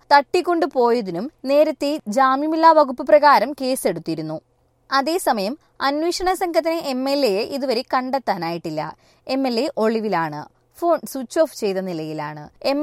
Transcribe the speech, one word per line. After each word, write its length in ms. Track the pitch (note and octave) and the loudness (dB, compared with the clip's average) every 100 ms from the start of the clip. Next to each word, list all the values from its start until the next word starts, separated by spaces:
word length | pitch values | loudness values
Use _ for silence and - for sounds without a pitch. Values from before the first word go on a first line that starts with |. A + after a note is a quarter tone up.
| _ | _
തട്ടിക്കൊണ്ടുപോയതിനും 1160 | C#4+ C#4 F4+ E4+ E4+ D#4+ C4+ A#3 A#3+ G3 E3+ B3 - | 4 4 -2 0 0 0 2 2 2 -2 -6 -8 -10
നേരത്തെ 460 | C4 C#4+ D#4 C#4 C#4+ D4+ - | 0 4 4 2 -4 -4 -4
ജാമ്യമില്ലാ 640 | G#3+ C4 C4+ D#4 D#4+ D#4+ | 2 4 2 0 4 6
വകുപ്പ് 320 | D#4 C4+ B3+ | 6 4 0
പ്രകാരം 460 | D4 D#4 C#4+ B3+ G3+ | 4 6 8 6 2
കേസെടുത്തിരുന്നു. 840 | D4 C4 C4 A#3 E3+ E3 D#3+ D#3 D#3 - _ _ _ _ | -4 -4 -2 -2 -4 -6 -6 -6 -10 -14 _ _ _ _
അതേസമയം 640 | C4+ C#4 E4+ - A#3+ F#3+ D4 _ _ | -2 0 -2 0 0 -2 -6 _ _
അന്വേഷണ 480 | C4+ C#4+ E4 E4+ F4+ | -4 -2 -2 -2 -2
സംഘത്തിന് 440 | F#4+ F#4 E4 D#4+ E4 C#4+ | -2 0 0 0 -4 -4
എം 160 | B3+ C4+ | -6 -2
എൽ 120 | C#4+ | 0
എയെ 180 | C4 F#3+ B3 | 0 0 -4
ഇതുവരെ 300 | C#4 C4 A#3 | -6 -4 -4
കണ്ടെത്താനായിട്ടില്ല. 960 | B3+ C4+ B3+ C4+ A#3 F#3+ E3 E3+ F3 D#3 D#3 - _ _ - | -2 -4 -2 -4 -4 -4 -4 -6 -8 -8 -8 -12 _ _ -8
എം 160 | C4 C4+ | -4 -2
എൽ 120 | A#3 | -2
എ 80 | D4 - | -4 -2
ഒളിവിലാണ്. 640 | A3 A3+ G#3+ F3+ D#3+ D3 - _ _ - | -2 0 -2 -2 -4 -6 -14 _ _ -6
ഫോൺ 200 | E4+ D#4+ | 0 0
സ്വിച്ച് 340 | G#3+ C4+ B3+ E4+ | -2 -10 -6 0
ഓഫ് 160 | D#4+ - | 0 0
ചെയ്ത 220 | G#3+ F#3+ | -4 -4
നിലയിലാണ്. 600 | F#3 E3+ D#3 D#3 D3 D3+ D3 _ | -6 -8 -8 -8 -8 -10 -18 _
എം 160 | - C#4 | -4 -2